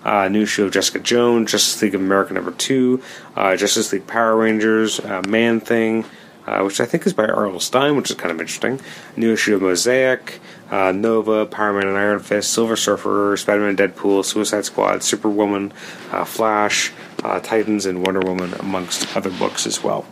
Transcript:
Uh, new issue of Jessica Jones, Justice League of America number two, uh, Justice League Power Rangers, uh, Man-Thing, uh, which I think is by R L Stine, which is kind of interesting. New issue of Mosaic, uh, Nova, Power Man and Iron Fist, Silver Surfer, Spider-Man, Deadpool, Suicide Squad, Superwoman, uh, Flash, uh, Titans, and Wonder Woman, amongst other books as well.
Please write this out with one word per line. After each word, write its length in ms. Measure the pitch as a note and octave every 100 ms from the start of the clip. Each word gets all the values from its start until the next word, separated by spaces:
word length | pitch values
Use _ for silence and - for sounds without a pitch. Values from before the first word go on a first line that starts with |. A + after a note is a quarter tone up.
Uh, 240 | - G#2 F#2+
new 140 | G#2
issue 220 | G#2 -
of 80 | G2
Jessica 260 | F#2+ - -
Jones, 540 | - A#2+ A#2+ A#2 G#2+
Justice 280 | G#2 - -
League 120 | G#2+
of 60 | F#2+
America 340 | F#2+ G2 F#2+
number 160 | F#2 F2+
two, 480 | - - C3+ B2+ B2+ - - - -
uh, 180 | G2
Justice 380 | F#2 G2+ A2+ G#2+
League 140 | G2 -
Power 280 | A2+ A2+
Rangers, 640 | A2+ A2 A2 A2 A2 A2 -
uh, 220 | G2+ F#2+ F#2+
Man-Thing, 760 | A2 A#2 A2+ - A#2 A2+ A2+ A2 - - - -
uh, 160 | G#2
which 180 | G2 -
I 60 | -
think 200 | E3+ G2+
is 60 |
by 140 | F2+ G#2+
R 200 | - G#2
L 140 | F2+
Stine, 360 | - B2+ C#3+ C#3+
which 140 | -
is 60 | -
kind 160 | F2
of 80 | E2
interesting. 400 | E2 - A2+ C3+ - - - -
New 180 | A2+
issue 200 | G#2+ -
of 80 | G2+
Mosaic, 760 | F#2 F2+ A#2+ B2+ C3 B2 - - - - -
uh, 220 | G2+ F#2+
Nova, 540 | F#2+ A2+ A2+ G#2+ G#2+ G#2
Power 260 | - G#2+
Man 140 | G2+ G2
and 100 | G2
Iron 220 | G#2 G#2
Fist, 340 | - G#2 G2
Silver 240 | - A2+ A2
Surfer, 600 | - G2+ G#2 G2+ G2+ G2+
Spider-Man, 380 | - G#2 G#2 G2
Deadpool, 480 | G2 - G2+ G2
Suicide 400 | F#2 G#2+ G#2 G#2+ G2
Squad, 360 | - G2 F#2+
Superwoman, 680 | - G#2 A2 G#2 G2+ G2+ G2 - - - -
uh, 120 | F#2+
Flash, 680 | - - A2 G#2 G#2 - - - - -
uh, 160 | - F#2
Titans, 460 | - A2 G#2 G#2+ G2
and 180 | F2+
Wonder 160 | F#2 F#2+
Woman, 320 | F#2 F#2 F2+ -
amongst 580 | G2 F#2+ F2 - - -
other 140 | G2
books 360 | - - - -
as 160 | -
well. 220 | E2+ - -